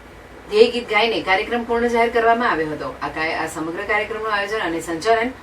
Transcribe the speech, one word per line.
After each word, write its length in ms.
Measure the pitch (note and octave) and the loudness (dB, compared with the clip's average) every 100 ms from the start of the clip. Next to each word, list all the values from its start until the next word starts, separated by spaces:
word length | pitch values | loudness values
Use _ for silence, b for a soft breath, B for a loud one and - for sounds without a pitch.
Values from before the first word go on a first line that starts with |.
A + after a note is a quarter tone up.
| - - - - - | -20 -20 -20 -18 0
ધ્યેય 220 | G#3 A#3+ | 6 6
ગીત 180 | A#3 - | 4 -2
ગાઈને 320 | G#3 A3+ F#3 | 0 2 0
કાર્યક્રમ 420 | E3 F#3+ G#3+ A#3+ | 0 0 0 -4
પૂર્ણ 240 | A#3 A#3 A#3+ | -2 0 2
જાહેર 220 | A#3 A#3 | 2 2
કરવામાં 420 | A#3 A3+ A#3 B3 | 4 4 4 2
આવ્યો 160 | D#3 D#3 | 0 -2
હતો. 280 | C#3+ C#3 - | -4 -8 -6
આ 60 | - | -8
કા-, 280 | - D#3+ D#3+ | -4 -4 -4
આ 40 | D#3+ | -4
સમગ્ર 360 | E3 E3 F3 | -6 -6 -6
કાર્યક્રમનું 500 | G#3+ G#3 G#3 G#3+ A3 | -2 -2 -2 -4 -2
આયોજન 260 | G#3 G3+ A3 | -2 -2 -2
અને 220 | G#3 E3 | -2 -4
સંચાલન 480 | E3 E3 A3 A3+ A#3+ C4+ | -4 -2 2 2 2 -6